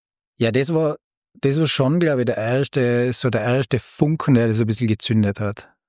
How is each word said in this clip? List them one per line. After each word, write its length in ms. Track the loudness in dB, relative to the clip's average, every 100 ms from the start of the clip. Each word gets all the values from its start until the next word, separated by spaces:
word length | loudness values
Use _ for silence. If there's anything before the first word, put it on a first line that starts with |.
| _ _ _ -2
Ja, 140 | 0
das 240 | 0 0
war, 220 | 0 -2 -4 _ _ _ -4
das 180 | -2 0
war 100 | 0
schon, 320 | 0 2 2
glaub 180 | 2 0
ich, 80 | 0
der 100 | -2
erste, 760 | -2 -2 -2 0 0 0 0
so 180 | -2 -2
der 120 | -2
erste 360 | 0 0 0 -4
Funken, 560 | -4 -2 0 0 2
der 140 | 4 4
das 120 | 0
ein 60 | -2
bisschen 220 | 0 -2
gezündet 500 | -2 0 0 0 -2
hat. 320 | -8 -8 -16 _